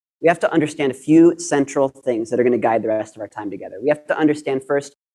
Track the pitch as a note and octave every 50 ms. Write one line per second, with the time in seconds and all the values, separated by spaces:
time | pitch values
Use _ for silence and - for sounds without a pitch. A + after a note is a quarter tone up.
0 | _ _ _ _ - D#3+ E3+ E3 - D#3 - E3 D3 D3 D3 - D3 C3+ B2 -
1 | - D3 D#3 E3 E3 E3+ E3 E3 - - D3 C#3+ C#3 C3+ - D3 C3+ C3+ C3+ -
2 | - C3 A#2+ A2 A2+ A2+ A#2+ A#2 A#2+ B2 B2 A#2 G#2 A#2 A2+ A#2 G#2+ A2+ A2 A2
3 | G#2+ - - G#2+ G#2+ G2+ - A2+ G#2 G2+ F#2 F#2 F#2+ F#2+ - F#2+ A2+ C#3 D3 D3
4 | - - F3 D3 D#3 D3 D3+ D3+ - C#3+ C3+ C3+ - - C#3+ C#3+ C#3+ - - _
5 | _ _